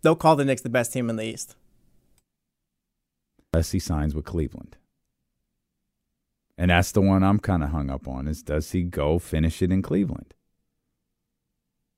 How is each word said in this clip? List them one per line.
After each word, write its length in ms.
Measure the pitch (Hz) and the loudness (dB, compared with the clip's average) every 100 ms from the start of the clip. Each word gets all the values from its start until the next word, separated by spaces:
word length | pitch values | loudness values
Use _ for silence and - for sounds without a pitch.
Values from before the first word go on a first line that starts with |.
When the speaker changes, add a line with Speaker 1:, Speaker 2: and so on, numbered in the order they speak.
Speaker 1:
they'll 120 | 160 165 | 2 4
call 200 | 160 151 | 4 4
the 100 | 139 | 2
Knicks 160 | 127 | -2
the 80 | 123 | -2
best 240 | 123 117 | -2 0
team 160 | 131 117 | -2 -4
in 60 | 113 | -4
the 80 | |
East. 320 | 110 - - - _ _ _ _ _ _ _ _ _ _ _ _ _ _ _ _ _ _ _ | -6 -8 -14 -18 _ _ _ _ _ _ _ _ _ _ _ _ _ _ _ _ _ _ _
Speaker 2:
Unless 180 | 82 80 | -2 0
he 80 | 95 | -2
signs 340 | - 78 76 | -4 -2 -2
with 120 | 73 73 | -4 -4
Cleveland. 520 | 87 73 - - - _ _ _ _ _ _ _ _ _ _ _ _ _ _ _ _ _ - | -4 -4 -8 -20 -20 _ _ _ _ _ _ _ _ _ _ _ _ _ _ _ _ _ -2
And 140 | 90 | 4
that's 220 | 87 87 | 4 4
the 80 | - | 2
one 200 | 98 95 | 4 4
I'm 180 | 95 104 | 4 2
kinda 280 | - 90 71 | 2 0 0
hung 220 | 76 71 | -2 -4
up 180 | 67 65 | -6 -8
on, 220 | 65 69 | -8 -6
is 120 | 76 | -6
does 300 | - 76 78 | -4 -4 -2
he 120 | 92 | -2
go 360 | 87 - 73 82 | -2 -2 0 0
finish 420 | - 82 82 - | 0 0 0 0
it 120 | 90 | 0
in 80 | 95 | 0
Cleveland? 520 | 95 - 160 - - _ _ _ _ _ _ _ _ _ _ _ _ _ _ _ _ | 0 0 -2 -4 -12 _ _ _ _ _ _ _ _ _ _ _ _ _ _ _ _